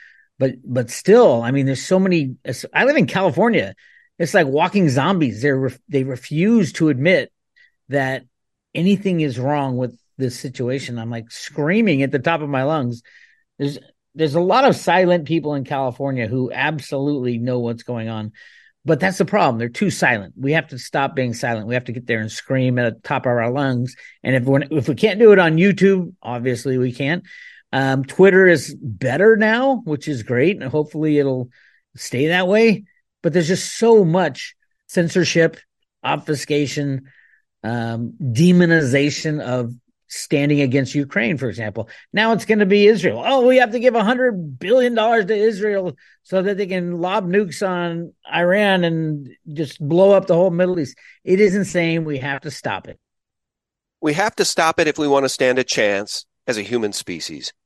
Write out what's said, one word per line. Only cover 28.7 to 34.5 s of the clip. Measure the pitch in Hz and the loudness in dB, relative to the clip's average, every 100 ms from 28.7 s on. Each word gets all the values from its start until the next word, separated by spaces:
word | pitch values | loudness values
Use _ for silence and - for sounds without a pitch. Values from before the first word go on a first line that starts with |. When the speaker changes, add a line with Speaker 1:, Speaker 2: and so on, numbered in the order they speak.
| - | -12
Speaker 1:
better | - 98 127 139 208 220 | -12 -6 -2 2 4 4
now, | 220 226 269 247 | 4 0 0 -2
which | 196 147 - | -4 -8 -6
is | 135 | -8
great. | 107 120 151 202 | -4 0 0 0
And | 131 | -4
hopefully | 151 151 156 156 147 | -4 -4 -4 -2 0
it'll | 139 131 127 _ _ _ _ - | 0 -2 -6 _ _ _ _ -18
stay | - 123 151 | -8 -4 0
that | 180 185 | 0 2
way. | 214 226 196 - _ _ _ | 4 4 2 -4 _ _ _
But | 170 | -2
there's | 160 156 | 0 0
just | 185 - - | -2 -4 -2
so | 226 226 | 4 4
much | 175 170 170 131 - | 4 2 0 -4 -16